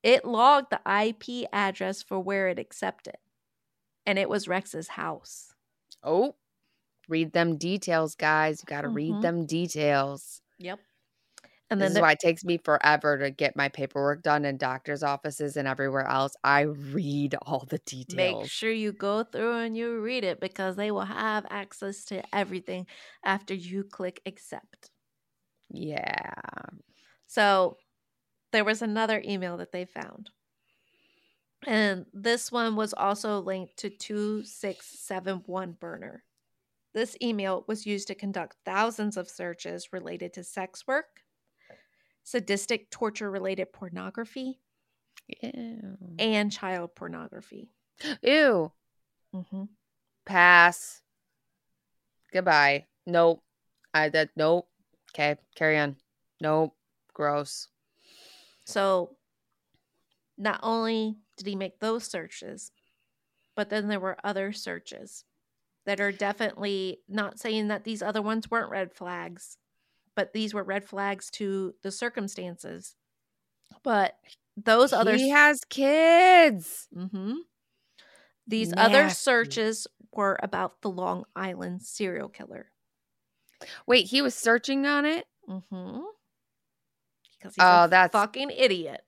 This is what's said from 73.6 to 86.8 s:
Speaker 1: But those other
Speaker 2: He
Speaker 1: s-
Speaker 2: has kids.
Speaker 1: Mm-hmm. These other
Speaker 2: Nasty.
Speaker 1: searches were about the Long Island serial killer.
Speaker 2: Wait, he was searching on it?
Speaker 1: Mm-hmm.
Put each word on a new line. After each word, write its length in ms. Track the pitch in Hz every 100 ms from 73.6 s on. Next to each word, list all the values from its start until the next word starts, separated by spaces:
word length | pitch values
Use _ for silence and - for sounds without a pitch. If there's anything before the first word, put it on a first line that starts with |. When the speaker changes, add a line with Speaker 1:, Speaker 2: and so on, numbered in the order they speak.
| _ -
Speaker 1:
But 340 | 262 214 190 - _ - _ -
those 360 | 226 220 254
other 240 | 220 214 254
Speaker 2:
He 140 | 269
Speaker 1:
s- 60 | 285
Speaker 2:
has 240 | 294 294
kids. 1200 | - - 269 302 330 339 370 359 320 202 165 - -
Speaker 1:
Mm-hmm. 400 | 175 185 196 196 285 339 _ _ _ _ _ _ _ _ _ -
These 260 | 220 175 180
other 280 | 220 262
Speaker 2:
Nasty. 180 | 302 277
Speaker 1:
searches 640 | 269 240 226 226 220 220 - _ -
were 260 | - 202 -
about 400 | 196 185 185 _
the 80 | 208
Long 340 | 180 185 180 -
Island 480 | - 190 180 180 180
serial 460 | 233 - 196 175 -
killer. 380 | - - - - _ _ _ _ _ _ _ _ _ - - -
Speaker 2:
Wait, 200 | 247 190
he 140 | 262
was 120 | 277
searching 500 | - 226 233 247 277 277
on 180 | 285 294
it? 200 | 330 - _ -
Speaker 1:
Mm-hmm. 520 | 190 - 185 185 226 381 415 _ _ _ _ _ _